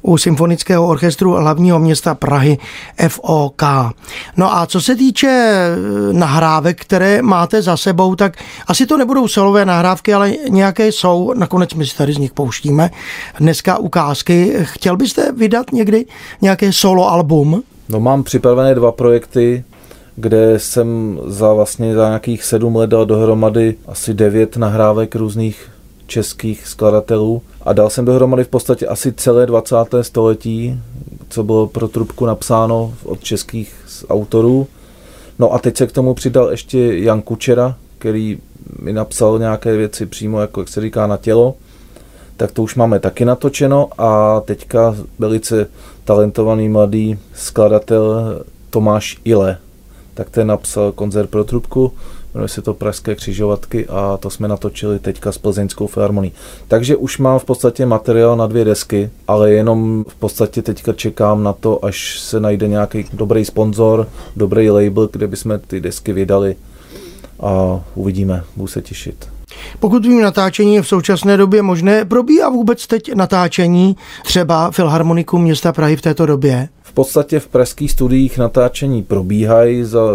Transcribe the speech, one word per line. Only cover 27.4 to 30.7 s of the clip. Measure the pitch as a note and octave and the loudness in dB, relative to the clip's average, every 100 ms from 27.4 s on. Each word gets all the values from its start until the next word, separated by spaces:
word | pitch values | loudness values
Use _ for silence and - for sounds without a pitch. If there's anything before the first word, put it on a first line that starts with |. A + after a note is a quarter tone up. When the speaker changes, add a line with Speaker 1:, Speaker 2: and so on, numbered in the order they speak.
| - - | -8 -10
Speaker 2:
A | - | -2
dal | G#2 G#2+ | 2 2
jsem | - | 2
dohromady | A#2+ B2+ B2+ B2+ | 2 4 4 2
v | B2 | 0
podstatě | B2 - B2 - | -2 -2 -2 -2
asi | G#2+ C3+ | -4 -4
celé | - - A#2+ B2 | -2 2 4 4
dvacáté | A2+ A2+ A#2 A#2 B2 | 0 2 0 2 -2
století, | A#2 A#2+ A2 A2 A#2 A2+ A#2+ | -2 0 0 0 -4 -6 -6